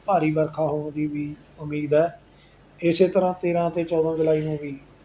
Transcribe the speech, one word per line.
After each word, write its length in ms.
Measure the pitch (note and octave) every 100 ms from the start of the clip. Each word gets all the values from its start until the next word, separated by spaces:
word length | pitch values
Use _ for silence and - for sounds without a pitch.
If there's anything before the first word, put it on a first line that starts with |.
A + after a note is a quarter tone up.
| -
ਭਾਰੀ 260 | F#3 D#3
ਵਰਖਾ 320 | D#3 D3+ D3+
ਹੋਣ 280 | D#3 D3+ D3+
ਦੀ 160 | D3 D3+
ਵੀ 280 | D3 D3 D3+ - -
ਉਮੀਦ 340 | D3+ D3+ D3
ਹੈ। 260 | D3 E3+ - - - - - - -
ਇਸੇ 240 | E3+ E3 F#3
ਤਰ੍ਹਾਂ 260 | F#3+ F#3
ਤੇਰਾਂ 360 | F3+ F3 E3+ E3+
ਤੇ 140 | E3+
ਚੌਦਾਂ 340 | E3 E3 D#3+ D#3+
ਜੁਲਾਈ 240 | D#3 D#3
ਨੂੰ 160 | D#3 D3+
ਵੀ 180 | D3 C#3 - -